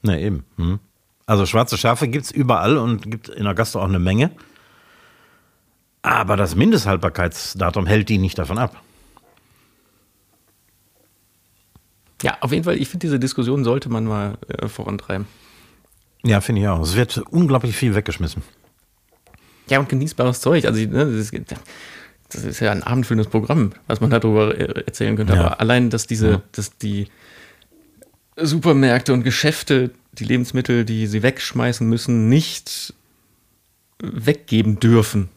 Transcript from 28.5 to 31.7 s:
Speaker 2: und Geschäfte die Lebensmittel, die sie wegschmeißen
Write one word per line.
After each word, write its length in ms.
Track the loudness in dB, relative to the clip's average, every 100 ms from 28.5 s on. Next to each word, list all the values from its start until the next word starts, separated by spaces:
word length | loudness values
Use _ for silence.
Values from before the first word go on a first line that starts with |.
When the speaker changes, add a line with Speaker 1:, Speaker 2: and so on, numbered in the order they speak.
| 2 4 6 6 4 2
Speaker 2:
und 100 | 2
Geschäfte 680 | 2 0 0 0 0 2 2 -4 _
die 120 | -12 -2
Lebensmittel, 600 | -2 0 -4 0 0 0
die 200 | -2 -2
sie 160 | 0
wegschmeißen 680 | 0 -2 -6 -2 -2